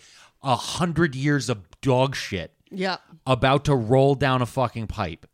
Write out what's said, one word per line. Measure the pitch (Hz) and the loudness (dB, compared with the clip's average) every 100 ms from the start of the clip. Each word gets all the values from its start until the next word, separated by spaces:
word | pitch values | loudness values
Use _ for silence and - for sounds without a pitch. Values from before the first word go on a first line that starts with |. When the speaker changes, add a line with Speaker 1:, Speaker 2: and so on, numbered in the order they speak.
| - - - _ | -20 -20 -20 _
Speaker 1:
a | 135 | -2
hundred | 117 - - 175 156 170 131 | -2 -2 -4 -2 0 0 0
years | 147 143 117 | 0 0 0
of | 110 - - | -6 -10 -6
dog | 135 127 135 | 0 2 0
shit | 131 - 92 78 _ _ | -2 -6 -6 -8 _ _
Speaker 2:
Yeah. | 185 190 175 _ 170 - | -6 -4 -6 _ -8 -2
Speaker 1:
about | 127 131 143 | 2 2 2
to | 151 | 2
roll | 135 110 131 139 | 0 4 4 4
down | 135 139 127 | 4 2 0
a | 120 | -2
fucking | 135 120 117 104 | -2 -4 -4 -6
pipe. | - 87 85 - | -6 -6 -8 -16